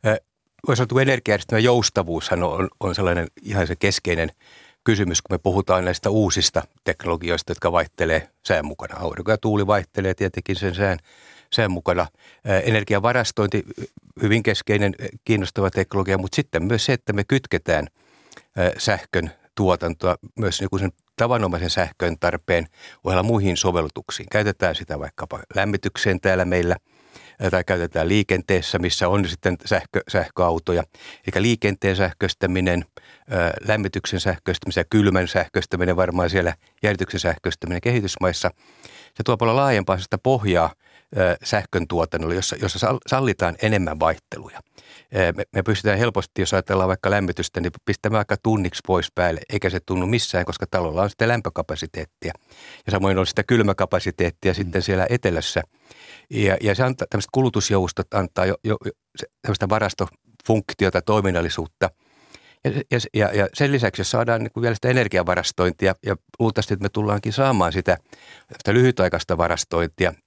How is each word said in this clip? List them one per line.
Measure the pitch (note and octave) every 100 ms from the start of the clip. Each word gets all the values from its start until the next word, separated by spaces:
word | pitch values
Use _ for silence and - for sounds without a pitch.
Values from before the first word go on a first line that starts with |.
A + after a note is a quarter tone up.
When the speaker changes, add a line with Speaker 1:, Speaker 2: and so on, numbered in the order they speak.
| A2
Speaker 1:
Ö, | G#2+ _ _ _ _ -
voi | A#2+
sanoa, | A#2+
että | B2
energiajärjestelmän | C3+ B2+ - G#2 - A2
joustavuushan | A#2+ B2 G#2+ - E2+ E2 - F2+
on, | F2 D2+ F#2+ _
on | G2 E2+
sellainen | F#2+ F2 E2+ -
ihan | G#2 G2 E2
se | E2+
keskeinen | G2 - - E2 E2 - - - - _
kysymys, | - G#2 F#2 E2+
kun | -
me | F#2
puhutaan | - F#2 F#2 F#2 F2+
näistä | F2+ -
uusista | G#2+ G2+ G2+ - F2 - _
teknologioista, | - D#2+ F2 E2+ E2+ E2+ -
jotka | E2+ F2
vaihtelee | E2+ D#2+ - E2+ D#2+ - _ -
sään | F2 D2+
mukana. | - - -
Aurinko | E2 - F#2
ja | G#2+
tuuli | A2 G#2 G2
vaihtelee | G#2 F2 - F#2+
tietenkin | F#2 G2 - - F#2+
sen | G2 F2
sään, | G2+ F2 _ - - - _
sään | - G#2+
mukana. | F2+ F2 F2 D#2+ _ - - -
Ö, | F#2+
energiavarastointi, | A2 A2 G#2 G#2 A2 B2 A2+ - G#2 G#2+ - - - - _ -
hyvin | G#2 A2+
keskeinen, | A2 G2 - G#2 G2+ F#2 B2+ - -
kiinnostava | G#2+ F#2 - G2
teknologia, | F#2+ F#2+ G2 F#2+ F#2+
mut | F#2+
sitten | - C#3+ D#2+
myös | F2+ A2+ -
se, |
että | B2+ -
me | G2+
kytketään, | G2+ C3+ - E2+ - D#2+ D2 _ _ _ _ - _ -
ö, | F2+ -
sähkön | - G2 - F2+ D#2+ - _ -
tuotantoa | F#2+ F2+ E2+ D#2+ F#2 F2 - -
myös | G#2 -
niinku | F#2+ F#2+
sen | F#2+ - _ -
tavanomaisen | A#2 A#2+ G2+ F2 F2+
sähkön | G2+ E2+ - F2 E2
tarpeen | F2 E2 - F2 E2 _ - -
ohella | - F#2
muihin | G2+ A#2 G2 F2
sovellutuksiin. | F#2+ F2 D#2 C#2+ - - -
Käytetään | G#2+ G#2 G2 F2+ D#2+
sitä | F#2 D2
vaikkapa | C#2+ - - - - -
lämmitykseen | G2+ G2+ G2+ - G#2 F2+
täällä | G2 F#2 F2+
meillä, | F2+ E2+ F2 _ _ _ - - -
ö, | G2
tai | F2+
käytetään | F2 F2+ E2+ E2 E2
liikenteessä, | G#2 G2+ F#2 - F#2 E2 F#2
missä | F2 - F2+
on | G2+ F2+
sitten | E2+ F#2 F2 -
sähkö-, | G2 - G2+ -
sähköautoja. | G2 E2 - F2+ E2 - F2 E2 - - - -
Elikkä | F#2+
liikenteen | A2 A2 G#2 F#2+ G2 F#2+
sähköistäminen, | F#2 - F#2+ - F#2 F2+ F#2 F2 E2 - - - -
ö, | F#2+ E2+ - -
lämmityksen | G#2+ G2 F#2+ - F#2+
sähköistäminen | G2 F2 - F2+ - F#2+
ja | E2+
kylmän | G#2+ G2+ F#2 F2
sähköistäminen, | F#2+ E2+ G2 - F#2 F2+ F2
varmaan | F2+ F2 F2
siellä | F#2+ F2 D#2 _ _
jäähdytyksen | G#2+ F#2+ F#2+ F#2+
sähköistäminen | F2+ D#2+ F#2 - E2+ F2
kehitysmaissa, | A#2+ B2 G2 - F#2 E2+ F2+ - _ _ - - - -
se |
tuo | A#2 A2+
paljon | A#2 A#2+
laajempaa | C#3 A2 F#2+ F#2+
sitä | F#2+ F#2+
pohjaa, | B2+ C3 G2+ F2 E2 - _ _ _ -
ö, | F#2 F2
sähkön | - G#2+ - F#2 E2
tuotannolle, | E2+ E2 E2+ D#2+ F2
jossa, | - -
jossa | G2+ -
sal-, | A2+ D3 -
sallitaan | C3 C3+ F#2+ F2 E2+
enemmän | A2 G#2+ E2+ D#2
vaihteluja. | E2 D#2+ _ - - - - - - - _ G#2
Ö, | F2 E2
me, | -
me | -
pystytään | G#2 G#2 G#2+ G2
helposti, | A#2 G2+ - -
jos | F#2
ajatellaan | G2 - F#2+ F#2
vaikka | F#2+ G2
lämmitystä, | G2+ F#2 F2 - -
niin | F2+ - -
pistämään | G2+ G#2+ G#2+
vaikka | G#2 G2+
tunniksi | A2+ A2 F2+ - -
pois | F#2 D#2+ -
päälle, | F2+ D#2+ -
eikä | G#2 G2
se | F2+
tunnu | - F#2 F2+
missään, | A2+ - F2+ F2+
koska | - G2
talolla | F#2+ F2 D#2
on | G2+
sitä | - A2+
lämpökapasiteettia. | A#2+ G#2+ - D#2+ E2+ - - D#2 _ D#2+ - _ - - - -
Ja |
samoin | G2+ F#2+ F#2+
on | F#2
sitä | -
kylmäkapasiteettia | G2+ A#2+ G#2 F#2+ F#2 F2+ F#2+ - F2 - F#2+
Speaker 2:
Mm. | E2
Speaker 1:
sitten | F#2 F2+
siellä | F2 F#2 F#2
etelässä. | B2 G2+ E2 - - E2 _ _ - - - _
Ja, | A#2 G2+ F#2+
ja | G#2 G2
se |
antaa, | B2+ B2+ -
tämmöiset | G#2 -
kulutusjoustot | C3 C3 G#2+ - G2+ F2+ - F#2
antaa | G2+ F#2 - F#2
jo, | -
jo, | A2 G#2+ -
jo | - _ -
se, | - _
tämmöistä | - G2 G2
varastofunktiota, | G#2+ G#2 - F#2 _ _ _ - A2 - - G2 F2+
toiminnallisuutta. | F2 G#2+ G2 F2 E2+ - D#2+ _ F2+ _ _ _ _ - _ _
Ja, | - C#3+ -
ja, | B2 -
ja, | G#2+ G#2
ja | G2+ G2
sen | - C#3+
lisäksi, | C#3 A2+ -
jos | F#2+
saadaan | A#2 A#2 A#2
niinku | A2+ -
vielä | A#2 A2
sitä | B2
energiavarastointia, | B2+ G#2 F#2 F2 F2 - - F2+ E2+ F#2+ F#2+ G#2
ja | G2 _ -
luultavasti, | A2+ A2 G#2
että | G2
me | G2+
tullaankin | - G#2 G#2 A2
saamaan | G#2+ C3+ A#2 F2
sitä, | F2+ F#2 E2+ _ - - - _ -
sitä | -
lyhytaikaista | A2+ B2+ B2 F#2 F2 - E2+
varastointia | E2+ E2 - E2+ E2+ - F2+ D2+